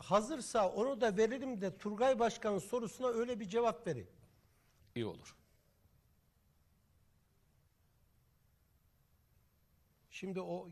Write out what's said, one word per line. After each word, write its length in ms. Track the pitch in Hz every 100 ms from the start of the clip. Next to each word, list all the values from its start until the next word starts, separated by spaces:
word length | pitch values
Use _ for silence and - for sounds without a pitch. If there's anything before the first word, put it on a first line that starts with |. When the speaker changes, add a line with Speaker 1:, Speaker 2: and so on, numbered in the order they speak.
Speaker 1:
Hazırsa 640 | - 202 220 302 - 226 185
onu 320 | 190 254 240
da 160 | 233 196
verelim 440 | 220 254 269 220
de 180 | 190 -
Turgay 400 | 208 208 262 233
Başkan'ın 400 | 233 - 214 196
sorusuna 480 | - 247 220 - 254
öyle 340 | 233 240 226
bir 80 | 202
cevap 380 | 233 233 220 180
vereyim. 220 | 127 90 - - _ _ _ _ _ -
Speaker 2:
İyi 120 | 120 104
olur. 300 | 82 - - _ _ _ _ _ _ _ _ _ _ _ _ _ _ _ _ _ _ _ _ _ _ _ _ _ _ _ _ _ _ _ _ _ _ _ _ _ _ _ _ _ _ _ _ _ _ _
Speaker 1:
Şimdi 300 | - 190 185
o 280 | 175 175 185